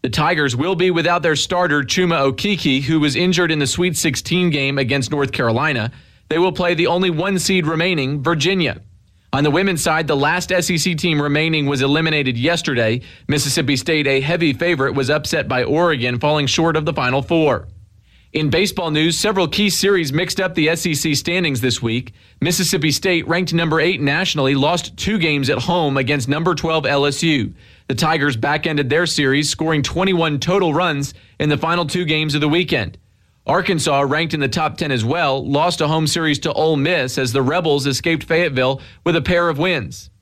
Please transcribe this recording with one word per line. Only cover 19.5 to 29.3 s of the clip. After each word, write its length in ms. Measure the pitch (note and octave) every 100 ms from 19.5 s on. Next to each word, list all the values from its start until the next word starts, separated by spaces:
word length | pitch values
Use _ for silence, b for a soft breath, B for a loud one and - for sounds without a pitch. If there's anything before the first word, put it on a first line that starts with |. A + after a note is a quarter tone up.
| - G#3
series 440 | - G3 G3 D#3
mixed 280 | C#3+ F3 -
up 140 | F#3
the 140 | F3 D3+
S 160 | E3 F3+
E 80 |
C 200 | D3 E3
standings 460 | - - F3 E3+ B2+
this 220 | B2+ A2+
week. 320 | A#2 A#2 - b b b
Mississippi 500 | E3 F3 F3+ F#3+ D3+
State, 380 | C#3 G3 F3 -
ranked 240 | E3+ F3+
number 280 | E3 E3 D#3+
eight 200 | D#3+ G3
nationally, 540 | C#3+ D3 F#3 D#3 C3+
lost 420 | C#3 C#3+ F3 E3+ -
two 220 | - G#3+
games 320 | D#3+ D3 C3
at 80 | G#3
home 400 | - F3 D3+ C3+
against 300 | B2+ D3 B2
number 260 | D3 E3+
twelve 320 | E3 D#3+ D#3+ D3
L 180 | C#3+
S 180 | C#3+ C3+
U. 300 | E3+ D3 G2+ - b b b
The 80 | B2
Tigers 400 | D#3+ D#3+ C#3+ A#2+
back-ended 520 | C#3+ D3+ D#3+ D3+ C3
their 160 | D3
series, 460 | F3 - C#3